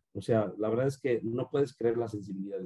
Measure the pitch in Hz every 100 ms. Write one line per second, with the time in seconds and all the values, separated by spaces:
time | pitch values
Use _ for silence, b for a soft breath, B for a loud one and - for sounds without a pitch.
0 | _ 104 - 113 104 101 110 113 135 139
1 | 135 113 113 120 127 143 139 - 117 117
2 | 113 104 98 95 98 98